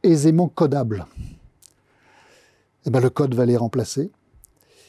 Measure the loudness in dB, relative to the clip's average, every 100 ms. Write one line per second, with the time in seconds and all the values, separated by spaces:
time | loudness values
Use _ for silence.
0 | 2 4 4 2 0 0 0 0 -4 -6
1 | -10 -16 -18 -18 -20 _ -20 _ _ _
2 | _ _ _ _ _ _ _ _ -4 0
3 | 0 0 -2 0 2 0 -2 -4 -6 -6
4 | -8 _ _ _ -20 _ _ _